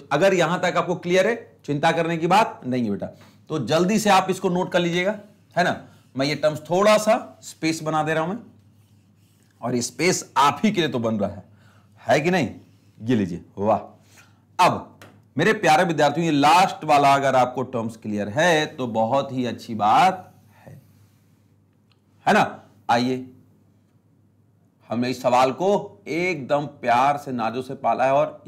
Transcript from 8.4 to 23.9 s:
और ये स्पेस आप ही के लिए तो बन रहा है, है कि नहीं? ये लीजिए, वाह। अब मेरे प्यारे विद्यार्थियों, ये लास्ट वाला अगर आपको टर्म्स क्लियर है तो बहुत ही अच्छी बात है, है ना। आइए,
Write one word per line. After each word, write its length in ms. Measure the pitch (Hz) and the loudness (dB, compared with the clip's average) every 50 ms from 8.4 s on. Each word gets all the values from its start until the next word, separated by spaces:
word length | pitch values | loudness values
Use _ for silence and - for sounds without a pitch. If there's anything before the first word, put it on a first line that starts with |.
| - - _ _ _ _ _ _ _ _ _ _ _ _ _ _ _ _ _ _ _ _ _ - | -12 -18 _ _ _ _ _ _ _ _ _ _ _ _ _ _ _ _ _ _ _ _ _ -12
और 140 | - 117 127 | -8 -4 -4
ये 60 | 120 | -4
स्पेस 500 | 120 - - - 151 180 180 - - - - 135 | -4 -6 -6 -2 -2 -2 -2 -2 -6 -6 0 2
आप 220 | 139 143 139 - - | 2 2 2 2 0
ही 80 | 214 | 0
के 100 | - 175 | 0 0
लिए 80 | 160 143 | -2 -2
तो 100 | 120 127 | -4 -4
बन 200 | 113 113 110 104 | -4 -4 -2 -2
रहा 100 | 98 92 | -4 -6
है, 140 | 92 - - _ _ _ _ _ _ _ _ _ _ _ | -6 -10 -18 _ _ _ _ _ _ _ _ _ _ _
है 180 | - - 123 156 | -2 0 0 2
कि 100 | 147 175 | 2 0
नहीं? 180 | 180 185 131 95 - - - _ _ _ _ _ _ - | 0 0 -2 -2 -6 -12 -20 _ _ _ _ _ _ -10
ये 180 | 110 117 131 | -4 -2 0
लीजिए, 280 | 110 101 85 82 85 - _ - - | 0 0 -2 -6 -10 -12 _ -10 -4
वाह। 1080 | 98 107 107 95 - - - _ _ _ _ _ - _ _ _ _ _ _ - 185 | 0 0 0 0 -2 -8 -20 _ _ _ _ _ -20 _ _ _ _ _ _ 2 2
अब 340 | 170 120 95 - - - - - - _ _ _ _ - 135 | 2 2 -2 -10 -14 -20 -20 -20 -20 _ _ _ _ -4 -2
मेरे 160 | 160 208 214 | 0 0 0
प्यारे 280 | 214 - 165 156 156 185 | 0 2 2 4 4 2
विद्यार्थियों, 400 | 175 165 143 151 143 - 160 170 | 0 0 0 0 0 0 0 -2
ये 60 | 165 | 0
लास्ट 520 | 151 139 143 147 165 180 190 - - - - | 0 2 4 6 6 6 4 2 0 -6 -2
वाला 300 | 156 151 143 143 139 139 | 2 2 4 6 4 4
अगर 200 | 139 135 135 131 127 | 4 2 2 2 2
आपको 260 | 127 - - 135 127 | 2 2 0 -6 -8
टर्म्स 340 | - - 117 113 113 117 - | -6 -6 -6 -6 -6 -10 -10
क्लियर 320 | - 110 104 104 101 104 | -10 -8 -6 -6 -6 -4
है 360 | 101 147 165 180 165 156 151 151 | -2 0 2 2 2 2 0 -4
तो 200 | 151 - 131 120 | -6 -8 -8 -4
बहुत 420 | 110 113 110 113 127 139 135 135 | -2 -2 0 0 0 -2 -2 -2
ही 140 | 127 131 123 | -4 -6 -4
अच्छी 300 | 117 110 107 - - 113 | -6 -6 -8 -10 -10 -6
बात 560 | 107 104 104 117 143 170 190 185 - - - _ _ _ _ _ | -2 2 2 4 4 4 4 2 -2 -12 -20 _ _ _ _ _
है, 260 | _ - - - - _ _ _ _ _ _ _ _ _ _ _ _ _ _ _ _ _ _ _ _ _ _ _ _ _ _ _ _ - | _ -20 -20 -20 -20 _ _ _ _ _ _ _ _ _ _ _ _ _ _ _ _ _ _ _ _ _ _ _ _ _ _ _ _ 0
है 80 | - 190 | 2 2
ना। 120 | 214 147 - - - - _ _ _ _ - | 2 2 0 -4 -14 -20 _ _ _ _ -2
आइए, 360 | 120 120 123 127 127 127 127 - - - _ _ _ _ _ _ _ _ _ _ | 0 0 0 0 -4 -4 -6 -12 -18 -20 _ _ _ _ _ _ _ _ _ _